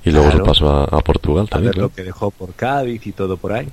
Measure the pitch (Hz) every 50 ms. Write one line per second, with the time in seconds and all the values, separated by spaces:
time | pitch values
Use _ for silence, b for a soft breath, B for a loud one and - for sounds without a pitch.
0 | - 87 76 76 73 76 73 80 87 80 73 - 76 73 71 71 71 69 - 76
1 | - - 76 73 - 76 73 87 104 104 - 73 92 113 92 92 110 - - -
2 | 92 92 95 - 107 101 - - 95 87 90 - 113 123 139 143 135 123 120 104
3 | - 104 92 - 98 92 92 85 - 98 101 120 147 143